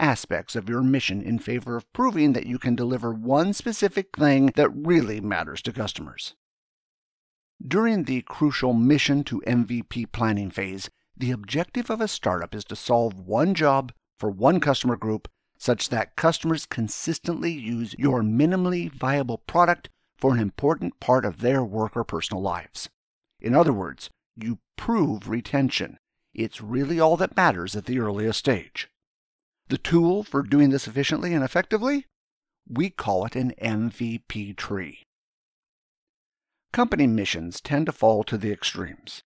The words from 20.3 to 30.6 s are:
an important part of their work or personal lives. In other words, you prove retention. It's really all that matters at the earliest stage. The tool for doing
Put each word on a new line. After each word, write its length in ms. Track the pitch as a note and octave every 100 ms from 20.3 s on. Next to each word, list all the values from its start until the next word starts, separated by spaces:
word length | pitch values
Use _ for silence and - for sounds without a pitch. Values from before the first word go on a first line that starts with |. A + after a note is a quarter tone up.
an 60 | A#2+
important 580 | G#2 - C#3+ D#3 F2 -
part 260 | - B2+
of 160 | G#2 E2+
their 220 | A#2+ C3+
work 340 | A2+ G#2+ G#2 A#2+
or 60 |
personal 400 | A2+ D#2+ - F#2+
lives. 460 | F#2+ F2 - - - _ _ _ _ _
In 160 | A2+
other 180 | C3+ D#3+
words, 380 | G#2+ E2+ C2 - _ _
you 240 | - - A#2+ _ -
prove 520 | - A#3 D#3 G#2+ -
retention. 680 | A#2 - C#3 C3+ - - - _ _ _
It's 280 | - A2+ -
really 400 | G#2+ B2+ C#3 E3
all 160 | D#3+ E3
that 200 | F#3 -
matters 380 | F3 F2+ F2+
at 120 | G#2 A2
the 120 | B2+
earliest 400 | G#2+ G2+ A2 G#2+
stage. 500 | - G#2 D2 - - _ _ _ _ _ _ _ -
The 120 | C3
tool 440 | - E3+ E3+ G3
for 220 | G#3 C#3+
doing 260 | C3+ C#3+